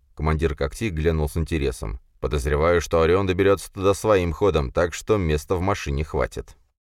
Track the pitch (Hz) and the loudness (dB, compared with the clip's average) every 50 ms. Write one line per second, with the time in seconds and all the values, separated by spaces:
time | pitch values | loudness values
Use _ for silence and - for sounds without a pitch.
0 | _ _ _ - 73 78 78 76 80 78 71 - 71 69 - - 117 107 80 78 | _ _ _ -4 -2 0 0 0 0 -2 -2 -2 -4 -6 -4 -4 -6 -4 -2 -2
1 | 76 85 80 78 76 76 - 82 78 - 85 76 69 65 62 - 53 53 - - | 0 0 0 0 0 -2 -2 -2 -2 -2 -2 -2 -2 -2 -4 -6 -8 -10 -10 -10
2 | - _ _ _ - - 73 71 - 73 71 71 78 85 87 85 - - - 82 | -14 _ _ _ -4 -2 -2 -2 -2 0 0 2 2 2 2 2 0 0 2 2
3 | 80 82 87 98 101 92 90 87 95 98 98 92 - - - 98 92 98 95 - | 4 4 4 2 2 2 2 2 4 4 4 2 0 -6 -6 0 2 2 2 2
4 | - 110 104 95 90 85 76 - 104 98 78 78 69 62 - 82 87 85 - - | 2 4 4 4 2 0 0 2 2 2 2 2 0 0 0 0 0 0 -2 -4
5 | - - 110 104 90 78 76 73 - - 95 85 90 98 101 - - 73 69 69 | -2 -2 0 0 0 0 0 -2 -2 -2 -2 -2 0 0 -2 -2 -4 -4 -4 -4
6 | 76 - - 71 62 62 - - - - - _ _ _ _ _ | -4 -4 -2 -2 -2 -4 -4 -8 -12 -14 -16 _ _ _ _ _